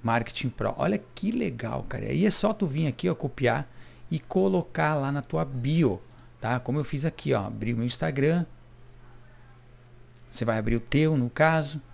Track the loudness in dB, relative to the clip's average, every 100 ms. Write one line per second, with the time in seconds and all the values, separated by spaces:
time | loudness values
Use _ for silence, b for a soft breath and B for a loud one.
0 | 2 0 0 -4 -4 -2 -2 0 0 0
1 | -4 -4 -2 0 -2 -4 -4 -4 -6 -6
2 | -2 2 2 2 0 0 -2 0 -2 0
3 | -2 -2 -4 0 2 2 -4 B B B
4 | -6 -6 0 2 4 2 0 0 0 2
5 | 0 -2 -2 -2 -2 -2 0 4 4 2
6 | -8 B B -6 -2 -2 0 -2 -2 -2
7 | -4 -4 0 0 0 -4 -2 0 -2 -2
8 | -2 2 2 2 0 -8 -20 -20 -20 -20
9 | -20 B B B B B -20 -20 -20 -20
10 | -20 -20 -14 -4 0 0 2 0 2 2
11 | 4 4 0 4 4 4 0 -8 -12